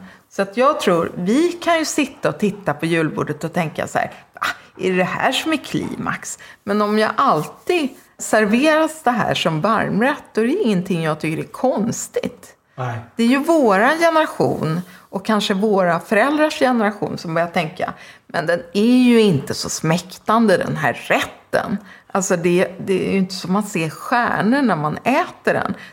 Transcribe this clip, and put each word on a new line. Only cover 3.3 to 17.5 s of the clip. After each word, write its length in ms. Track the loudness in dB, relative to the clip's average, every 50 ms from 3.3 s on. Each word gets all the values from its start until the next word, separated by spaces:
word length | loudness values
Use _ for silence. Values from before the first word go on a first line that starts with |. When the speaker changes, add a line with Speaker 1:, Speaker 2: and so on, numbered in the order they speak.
| -4 -6 -8
Speaker 1:
och 80 | -6 -4
tänka 340 | -4 -4 -4 -4 -6 -6
så 120 | -4 -2 -4
här: 140 | -4 -4 -8 -14 -20 _ _
"Va? 120 | -8 -6 -6 -6 -8 -14 -20 _ -4 -4
Är 60 | -2
det 60 | 0 0
det 60 | 0
här 280 | 0 -2 -2 0 0 0
som 200 | 0 -2 -2 -2
är 40 |
klimax?" 840 | -4 -4 -4 -4 -4 -4 -4 -6 -6 -6 -6 -6 -6 -10 -12 -14 -14 -16 -20 -20 _ _
Men 180 | -2 0 0 0
om 160 | 2 2 2
jag 120 | 2 2 0
alltid 720 | 0 2 2 2 2 0 -4 -10 -8 -4 -2 0 0 0 -2 -6 -12 -20 _ _ -14
serveras 840 | -4 0 2 2 4 4 4 4 4 4 4 4 2 0 -2 -2 -2
det 80 | 0
här 240 | 0 2 0 0 -2
som 260 | 0 0 0 0 0
varmrätt, 640 | 0 0 0 0 0 0 0 0 0 0 0 -2 -8 -6 -2
då 60 | -2
är 60 | 0
det 60 | 0 0
ingenting 500 | 0 0 0 0 0 0 -2 -2 -2 0
jag 180 | -2 -2 -2
tycker 220 | -4 -4 -4 -4 -6
är 40 |
konstigt. 1080 | -10 -6 -2 -2 -2 0 0 -2 -2 -4 -6 -8 -8 -6 -6 -6 -6 -8 -12 -18 -20 -20 _ _ _ _
Speaker 2:
Nej. 240 | -8 -8 -6 -6 -8 -12 -12 _
Speaker 1:
Det 60 | -2 0
är 40 | 2
ju 100 | 2 2
våra 520 | 2 2 4 4 4 4 4 4 4 2 2
generation 840 | 2 2 2 4 2 0 0 0 0 0 0 0 -2 -2 -2 -2 -4 -6 -8 -16 -20 -20 _
och 140 | -10 -6 -2
kanske 280 | 0 0 0 0 0 0
våra 460 | 0 0 2 2 2 2 2 2 0
föräldrars 580 | 0 0 2 2 4 4 2 2 2 0 2 0
generation 600 | 2 2 2 2 2 0 0 -2 -6 -6 -6 -8
som 160 | -6 -4 -2
börjar 140 | 0 -2
tänka: 440 | 0